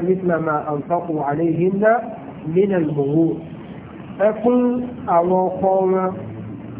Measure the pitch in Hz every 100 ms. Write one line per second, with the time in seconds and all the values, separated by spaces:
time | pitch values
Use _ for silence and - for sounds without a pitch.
0 | 170 185 180 165 160 151 151 147 139 170
1 | 170 156 139 147 165 151 180 190 214 233
2 | - - - - 156 165 202 185 156 147
3 | 139 151 165 - - - - - - -
4 | - - 202 214 240 247 247 247 247 -
5 | - 175 175 185 185 - 190 190 190 190
6 | 185 190 - - - - - -